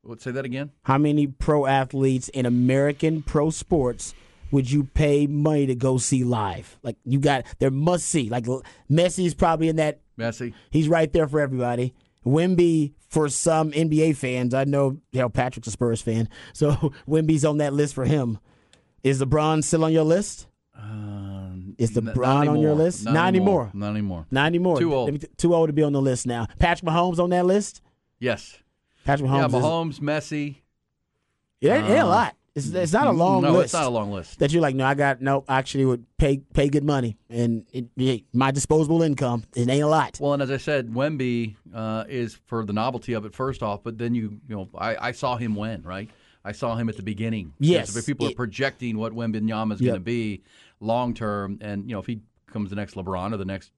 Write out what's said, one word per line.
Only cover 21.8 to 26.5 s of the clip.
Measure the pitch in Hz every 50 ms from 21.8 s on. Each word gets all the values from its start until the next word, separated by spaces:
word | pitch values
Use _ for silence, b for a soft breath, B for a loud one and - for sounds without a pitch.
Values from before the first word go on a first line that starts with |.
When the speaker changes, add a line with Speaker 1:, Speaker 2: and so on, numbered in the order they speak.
| 117 110 -
Speaker 1:
n-, | 117 110
not | 113 113
Speaker 2:
LeBron | 123 123
on | 127 135 143 147
your | 147 147
Speaker 1:
anymore. | 151 151 156 151
Speaker 2:
list? | 151 160 180 175 - 104
Speaker 1:
Not | 113 147
Speaker 2:
Not | 160 170 185
Speaker 1:
anymore. | 185 185 190 202 196 156
Speaker 2:
anymore. | 120 101 95
Speaker 1:
Not | 98 101 104
anymore. | 104 107 104 98 90 85 80 -
Speaker 2:
Not | 131 131 143
anymore. | 160 170 170 180 185 165 135
Speaker 1:
Too | 117 165 143
old. | 131 120
Speaker 2:
Let | 143 143
me | 143
th-, | - - _
too | - - 170 175
old | 165 165 156
to |
be | 143 151
on | 151 147
the | 143 139
list | 135 135 127 120 -
now. | 123 120 117 113 -